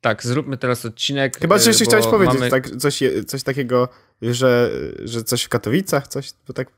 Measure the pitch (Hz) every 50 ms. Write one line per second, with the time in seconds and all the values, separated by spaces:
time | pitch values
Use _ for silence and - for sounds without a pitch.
0 | - 120 107 - - 120 123 147 131 139 135 123 - 123 123 117 - 117 - -
1 | - - 143 139 135 127 - - - 165 202 202 - 233 220 - 226 - 226 214
2 | 226 226 226 208 190 165 135 135 127 123 127 131 127 - 101 127 143 143 143 -
3 | 139 123 - 104 104 - - 135 - 135 127 143 135 117 127 123 123 123 - _
4 | _ _ _ _ - 117 120 120 131 127 120 120 120 101 - 64 73 64 50 -
5 | - 113 117 117 110 - 123 120 - - - 117 - 107 123 185 196 - - 143
6 | 135 - - 143 135 - - _ _ - 127 - 131 _ _